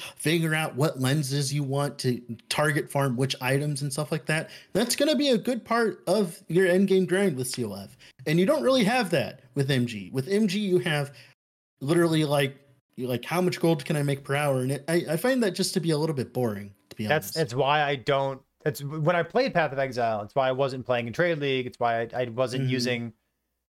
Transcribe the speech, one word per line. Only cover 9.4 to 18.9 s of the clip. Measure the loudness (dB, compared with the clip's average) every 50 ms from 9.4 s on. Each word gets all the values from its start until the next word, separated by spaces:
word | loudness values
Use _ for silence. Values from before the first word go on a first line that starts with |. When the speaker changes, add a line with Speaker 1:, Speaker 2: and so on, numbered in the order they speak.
| -16 -8 -4
Speaker 1:
with | -2 0 2
M | 2 0 0
G. | 0 -4 -6 -10 -8
With | -6 -6 -2 0
M | 0 2 2 2
G, | 0 -2
you | 0 2 2 2
have | 2 2 0 0 -2 -4 -8 -14 -20 -20 _ _ _ _ _ _ _ _ _ -6
literally, | -2 0 4 4 4 4 4 2 2
like, | 2 2 2 2 0 -2 -6 _ _ _ _ _ _ _
you, | -6 -4
like, | -2 -4 -4 -4
how | -4 -2 0
much | 0 0 0 2
gold | 2 2 2 2 0
can | -2 -2 0
I |
make | 0 0 -2 -4 -4
per | -4 -2
hour? | 0 0 2 2 2
And | 0 0
it, | -2 -4 -2 -2
I, | 0 0 0 0
I | -2 0
find | 0 2 2 2 2
that | 0
just | 0 -2 -4 -2 -2
to | -2
be | 0 0
a | 0 0
little | 0 -2 -2
bit | -4 -4 -4 -4
boring, | -2 -2 -2 -2 -4 -8 -14 -18 _ _ -16
to | -10
be | -6 -2
Speaker 2:
That's, | 0 0 0 -2 -4
Speaker 1:
honest. | -4
Speaker 2:
that's | -2 -2 -2 0
why | 0 0 2 2 2 2
I | 0 -2 -2
don't, | 0 0 0 2 0 -2 -4 -6 -12 _ _ _ -4
that's | -4 -4 -4 -6
when | -8